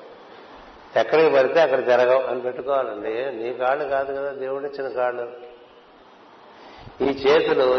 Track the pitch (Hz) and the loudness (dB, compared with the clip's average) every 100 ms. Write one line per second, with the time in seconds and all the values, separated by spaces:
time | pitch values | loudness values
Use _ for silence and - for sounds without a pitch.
0 | - - - - - - - - - 117 | -20 -20 -20 -20 -20 -20 -20 -20 -4 -2
1 | 113 151 160 139 131 165 151 131 120 123 | 2 4 4 4 4 4 2 2 2 4
2 | 123 131 127 127 123 123 127 139 120 104 | 4 4 0 -4 -6 -6 -2 -2 -2 -6
3 | 107 110 135 117 117 127 127 147 139 139 | -6 -6 -6 -6 -8 -2 -2 -2 -2 -4
4 | 139 139 139 139 131 139 143 139 135 120 | -4 -6 -8 -8 -6 -6 -8 -8 -6 -2
5 | 123 120 120 - - - - - - - | -2 -4 -8 -12 -18 -20 -20 -20 -20 -20
6 | - - - - - - - - - - | -20 -20 -20 -20 -20 -20 -20 -20 -16 -4
7 | 135 139 139 160 165 147 127 | -2 0 4 4 4 2 2